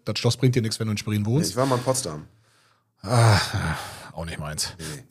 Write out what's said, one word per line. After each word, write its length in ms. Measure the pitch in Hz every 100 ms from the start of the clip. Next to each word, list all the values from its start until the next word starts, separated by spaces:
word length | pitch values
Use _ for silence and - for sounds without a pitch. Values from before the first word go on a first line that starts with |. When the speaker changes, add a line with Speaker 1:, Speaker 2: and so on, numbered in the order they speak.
Speaker 1:
"Das 160 | - 107
Schloss 160 | 120 -
bringt 200 | 131 120
dir 60 |
nichts, 160 | 110 -
wenn 80 | 110
du 40 |
in 60 | 104
Schwerin 280 | - 104 104
wohnst." 220 | 131 -
Speaker 2:
Nee, 40 |
ich 40 | 120
war 100 | 135
mal 100 | 123
in 60 |
Potsdam. 400 | 123 127 - 76 80 _ _ _ _ _ _ _
Speaker 1:
Ah, 360 | 95 120 117 98 - 101 85 78 - - -
auch 120 | - 82
nicht 140 | 78
meins. 340 | 76 76 - -
Speaker 2:
Nee. 260 | 78 - -